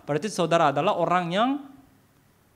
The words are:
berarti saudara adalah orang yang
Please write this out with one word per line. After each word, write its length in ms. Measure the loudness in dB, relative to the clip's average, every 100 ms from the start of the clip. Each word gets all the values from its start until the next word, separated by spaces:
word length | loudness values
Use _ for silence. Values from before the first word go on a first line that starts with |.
| -6
berarti 240 | -4 -4
saudara 400 | -2 0 4 4
adalah 240 | 2 0 0
orang 320 | 0 0 0
yang 220 | 0 0 -2 -8 -20 -20 _ _ _ _ _ _